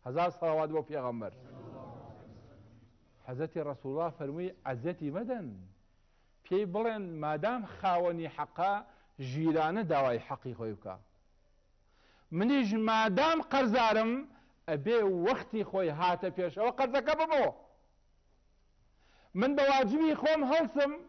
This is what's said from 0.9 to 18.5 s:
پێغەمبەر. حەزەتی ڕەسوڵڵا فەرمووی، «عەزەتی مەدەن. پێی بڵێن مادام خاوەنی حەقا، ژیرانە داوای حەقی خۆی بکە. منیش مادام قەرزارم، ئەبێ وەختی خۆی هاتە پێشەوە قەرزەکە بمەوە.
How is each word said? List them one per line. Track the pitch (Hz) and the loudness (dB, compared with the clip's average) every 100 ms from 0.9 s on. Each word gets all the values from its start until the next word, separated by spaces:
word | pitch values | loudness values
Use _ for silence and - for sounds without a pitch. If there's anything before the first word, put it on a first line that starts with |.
پێغەمبەر. | 151 127 120 104 - - - - 135 131 - - - - - - - - - - _ _ _ - | -6 -4 -4 -8 -12 -20 -18 -16 -16 -16 -16 -18 -20 -20 -20 -20 -20 -20 -20 -20 _ _ _ -12
حەزەتی | 127 156 165 147 | -6 -6 -4 -6
ڕەسوڵڵا | 135 135 143 165 - | -6 -6 -4 -4 -4
فەرمووی، | 143 156 180 185 - | -8 -6 -8 -8 -8
«عەزەتی | 127 139 180 151 160 | -6 -4 -4 -6 -6
مەدەن. | 226 247 151 98 92 - _ _ _ _ _ _ | -6 -6 -8 -12 -18 -20 _ _ _ _ _ _
پێی | - 185 208 | -2 -2 0
بڵێن | 185 226 220 190 160 | -2 -2 -2 -6 -6
مادام | 151 151 196 247 202 - | -4 0 -2 -2 -6 -4
خاوەنی | 196 175 175 170 165 - | 2 4 2 0 -6 -6
حەقا، | 151 - 185 202 208 _ _ - 135 | -8 -2 0 0 -6 _ _ -12 -6
ژیرانە | 135 160 160 156 196 185 | -2 2 2 2 0 0
داوای | 151 135 120 - | 2 4 0 -4
حەقی | 135 131 113 | -10 -10 -8
خۆی | 113 101 | -8 -8
بکە. | 101 95 - _ _ _ _ _ _ _ _ _ _ _ _ 160 | -12 -14 -16 _ _ _ _ _ _ _ _ _ _ _ _ 0
منیش | 220 277 226 220 220 | 2 4 2 2 2
مادام | 220 220 190 311 330 - | 4 4 4 4 2 0
قەرزارم، | 269 262 240 226 214 220 247 294 - _ _ - | 2 4 4 4 4 2 -2 -6 -18 _ _ -6
ئەبێ | 151 139 233 208 185 | -4 2 4 4 2
وەختی | 180 262 - 220 196 | 0 0 -2 -4 -2
خۆی | 190 180 147 | 0 -2 0
هاتە | 180 175 190 180 | 0 0 -2 -2
پێشەوە | 175 151 226 240 | -4 0 -2 0
قەرزەکە | 269 269 247 311 | 0 0 0 0
بمەوە. | 320 302 202 - - _ _ _ _ _ _ _ _ | 2 4 2 0 -18 _ _ _ _ _ _ _ _